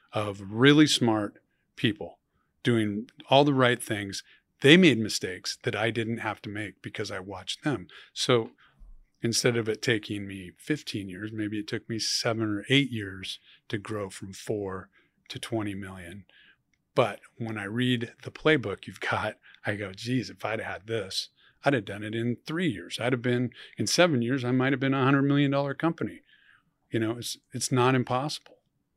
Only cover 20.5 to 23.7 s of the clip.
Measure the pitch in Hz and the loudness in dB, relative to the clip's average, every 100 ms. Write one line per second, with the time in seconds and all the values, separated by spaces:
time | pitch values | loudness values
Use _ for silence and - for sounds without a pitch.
20.5 | 110 98 87 101 113 95 - - _ _ | -6 -6 -10 -6 -6 -6 -8 -10 _ _
21.5 | _ 143 135 101 101 107 120 120 117 - | _ 0 0 -2 -8 -6 -4 -2 -4 -6
22.5 | 160 175 90 - - 120 127 123 123 123 | -2 -2 -4 -8 -4 -2 0 0 0 0
23.5 | - - | -6 -14